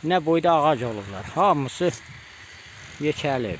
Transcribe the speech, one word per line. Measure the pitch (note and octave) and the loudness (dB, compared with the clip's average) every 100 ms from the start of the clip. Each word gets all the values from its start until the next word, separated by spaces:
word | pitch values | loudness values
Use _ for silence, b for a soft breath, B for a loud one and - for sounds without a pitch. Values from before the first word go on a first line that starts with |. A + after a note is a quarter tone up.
| D3+ | 2
nə | F3+ | 0
boyda | D#3 E3 E3+ E3 | 4 2 4 4
ağac | D3 C#3 A#2+ | 4 2 -2
olublar. | G#2+ G2+ G2 G2 | -6 -8 -10 -8
Hamısı | D#3 G3 D#3 C3 - F3+ - - - - - - - - - - - | 2 2 2 0 0 -2 -2 -14 -20 -20 -20 -20 -20 -20 -20 -20 -4
yekəli. | D3 D3 D3 C3 A2+ D#2+ | -4 -2 -2 -2 -4 -6